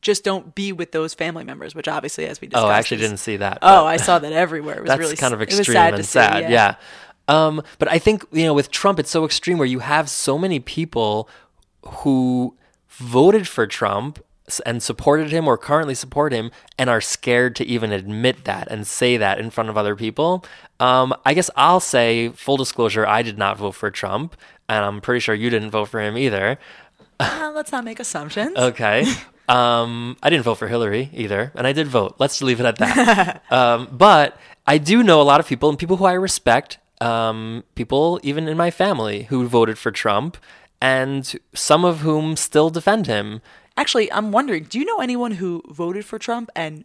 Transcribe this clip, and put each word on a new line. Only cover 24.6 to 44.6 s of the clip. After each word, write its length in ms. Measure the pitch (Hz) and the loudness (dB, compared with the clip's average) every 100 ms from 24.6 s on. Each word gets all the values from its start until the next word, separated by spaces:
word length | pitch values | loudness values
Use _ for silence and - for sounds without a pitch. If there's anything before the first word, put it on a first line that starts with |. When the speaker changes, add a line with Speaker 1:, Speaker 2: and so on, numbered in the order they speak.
| _ | _
Speaker 2:
and 160 | 110 | -2
I'm 180 | 101 101 | -2 -4
pretty 180 | 98 123 | -4 -2
sure 160 | 117 110 | -2 -2
you 140 | 117 | 0
didn't 220 | 117 107 | -2 -2
vote 180 | 107 104 | -4 -4
for 120 | 113 | -6
him 160 | 104 113 | -6 -2
either. 400 | 135 101 98 135 - - _ _ _ _ | -2 0 -2 -4 -10 -20 _ _ _ _
Speaker 1:
Uh, 320 | - 320 311 302 | -4 -4 -8 -8
let's 160 | 302 | -8
not 120 | 269 | -8
make 160 | 233 226 | -8 -12
assumptions. 580 | 247 160 147 - 240 370 | -10 -10 -10 -6 -6 -2
Speaker 2:
Okay. 480 | 123 117 113 107 202 | -2 0 0 2 0
Speaker 1:
<laughs> 40 | 247 - _ - | -4 -10 _ 0
Speaker 2:
Um, 680 | 123 120 117 117 117 120 123 | 2 4 2 -2 -6 -10 -2
I 80 | 143 | 0
didn't 120 | 165 | 2
vote 120 | 117 107 | 0 -2
for 120 | 110 | -2
Hillary 440 | 117 110 104 135 | -2 -2 -2 -4
either, 380 | 135 110 98 123 | -8 -4 -4 -4
and 140 | - 123 | -2 -2
I 40 | |
did 140 | 143 151 | -2 0
vote. 300 | 127 95 - | 0 -2 -2
Let's 240 | 139 - | -2 0
leave 180 | 131 117 | -2 0
it 60 | 123 | 0
at 120 | 107 | 0
that. 640 | - 269 240 196 175 - _ | 0 2 4 4 0 -4 _
Speaker 1:
<laughs> 60 | |
Speaker 2:
Um, 380 | 123 123 117 127 | 2 4 2 -2
but 480 | 131 202 170 143 - - - - | 4 8 8 4 -2 -20 -8 2
I 140 | 151 | 2
do 240 | 151 220 | 4 4
know 180 | 226 160 | 6 6
a 60 | 143 | 8
lot 80 | 143 | 6
of 60 | 156 | 4
people 220 | 127 147 | 0 0
and 80 | 147 | 0
people 200 | 170 185 | -2 0
who 80 | 190 | 2
I 80 | |
respect, 640 | 180 190 - - 117 - - _ _ | 0 -2 -2 2 2 0 -20 _ _
um, 640 | 117 117 113 110 110 117 - - | -4 -2 -2 -4 -8 -12 -12 -10
people 440 | 117 135 160 180 | -2 0 2 0
even 240 | 143 147 160 | -4 -4 -4
in 100 | 160 | -2
my 140 | 175 | -2
family 540 | - 190 165 110 104 113 | 0 -2 0 -4 -6 -4
who 160 | 135 123 | -4 0
voted 300 | 120 113 110 | 2 2 0
for 140 | - | -6
Trump 460 | 104 113 104 147 - _ - _ _ | -4 0 0 -2 -12 _ -20 _ _
and 540 | 131 131 131 139 131 - _ | 0 0 0 -4 -6 -12 _
some 320 | - - 156 180 | -10 2 4 4
of 140 | 160 | 0
whom 360 | 156 156 156 156 | 0 0 -2 -4
still 360 | - 151 160 | 0 2 2
defend 340 | 165 180 220 175 | 2 0 0 0
him. 360 | 107 104 107 _ - _ - | -2 -4 -10 _ -20 _ -6
Speaker 1:
Actually, 340 | 285 247 214 | -2 0 0
I'm 200 | - 214 | -2 -2
wondering, 320 | 208 285 170 | -2 -2 -4